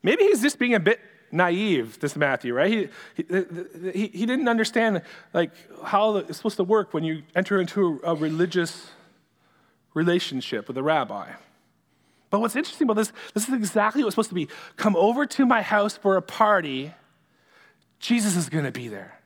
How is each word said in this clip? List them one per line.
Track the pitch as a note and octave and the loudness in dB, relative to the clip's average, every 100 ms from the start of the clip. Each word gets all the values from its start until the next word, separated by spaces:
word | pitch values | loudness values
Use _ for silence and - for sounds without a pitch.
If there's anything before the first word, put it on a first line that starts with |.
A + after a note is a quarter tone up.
Maybe | F3 E4+ | 2 4
he's | G#4 D#4 | 4 4
just | C4+ - | 2 0
being | B3 | 0
a | A3+ | 2
bit | E3+ A3+ - _ _ | 2 0 -4 _ _
naive, | D#3 F3+ F3 G#3+ D3+ A2+ - | 0 2 2 2 0 -2 -6
this | D3 D3 | -6 0
Matthew, | C#3+ C3 B2 | 0 0 -2
right? | A#2+ F3 A3+ F3 - - | 0 2 2 -2 -8 -14
He, | - | -10
he, | D#3+ F#3 F3+ E3+ F3+ E3 F#3 | -4 -2 -4 -10 -14 -10 -8
he, | F#3 G#3 | -4 -4
he | F3 A3+ | -4 -2
didn't | C4 B3+ | 0 0
understand, | A3+ A3 A3+ A3+ F#3 - - - | 0 0 0 0 0 -6 -20 -4
like, | - E3 - - - | -2 -2 -4 -20 -16
how | - G3+ A3 G#3 | -2 2 2 0
it's | - - | -4 -6
supposed | A3 - | -6 -2
to | |
work | F#3 A3 G3 | 2 2 0
when | D#3+ | -4
you | D#3+ D#3+ D3 | -4 -6 -4
enter | F3+ F#3+ G3+ | -4 0 0
into | F3+ G3+ F3+ C#3+ | 0 0 0 0
a, | E3 | -2
a | |
religious | E3 D#3 D#3+ F3 F3 E3 - - - _ _ _ _ _ _ _ _ _ | 0 -2 0 0 0 -2 -6 -20 -20 _ _ _ _ _ _ _ _ _
relationship | D#3 E3+ F3 - C3+ - A2+ G2+ | -2 2 2 0 -8 -6 -8 -6
with | C3 | -4
a | |
rabbi. | C#3+ D#3 A2+ G2+ F2 - - _ _ _ _ _ _ _ _ | 0 0 -2 -8 -12 -16 -20 _ _ _ _ _ _ _ _
But | G3+ | -2
what's | A3+ C4 | 0 -2
interesting | E4+ - C4+ | -6 -2 2
about | G#3+ | 2
this, | G#3+ - - | 0 -6 -8
this | G#3 A3 | -6 -2
is | |
exactly | C4 G3+ A3 G#3+ C#4 | -2 0 2 2 2
what's | A#3 | -2
supposed | F#3+ G#3+ | 0 -2
to | F3+ | -4
be. | D3 - - - | -6 -10 -18 -2
"Come | G#3+ | 2
over | F3 G3+ A#3+ D4 | 4 4 2 -2
to | - | 2
my | C4 A#3 | 4 4
house | G3 G#3+ G#3 - | 2 0 0 0
for | G3+ F#3+ | 2 2
a | |
party. | - - G#3+ G3+ D#3 C3 D3 - _ _ _ _ _ _ _ _ _ _ | 0 2 4 4 2 -6 -8 -14 _ _ _ _ _ _ _ _ _ _
Jesus | - A#3+ G#3 F3+ | -2 0 2 0
is | D3 | -2
gonna | D#3 C#3 | -2 -4
be | B2+ A#2+ | -6 -12
there." | G2+ F#2+ - | -12 -16 -20